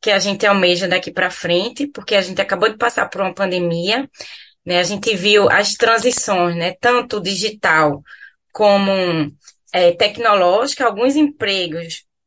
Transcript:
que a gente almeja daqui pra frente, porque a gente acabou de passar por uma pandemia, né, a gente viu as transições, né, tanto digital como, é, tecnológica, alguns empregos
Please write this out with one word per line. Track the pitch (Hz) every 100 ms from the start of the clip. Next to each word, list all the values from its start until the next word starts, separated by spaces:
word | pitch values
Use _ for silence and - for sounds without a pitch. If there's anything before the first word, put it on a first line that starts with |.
que | 220
a | 196
gente | 202 196 208
almeja | 196 180 175 185
daqui | 185 -
pra | 185 180
frente, | - 175 175 226 254 285
porque | 214 -
a | 202
gente | 185 185
acabou | 190 190 214
de | 214
passar | 240 - -
por | 185
uma | 190
pandemia, | 190 196 180 175 170 185 240 277 - - - - _
né, | 175 180
a |
gente | 180 202 226
viu | 196 202 208 196
as | 185 202
transições, | - 226 226 240 - - 185 175 170
né, | 175 -
tanto | 240 247 247 208
digital | 180 190 214 214 185 160 151 143 - - - _ _
como, | - 208 202 196 196 180 160 147 - - - _
é, | 180 175
tecnológica, | 170 208 - 233 202 175 202 277 - 240
alguns | 202 254
empregos | 285 294 - 202 196 170 165 170 - - _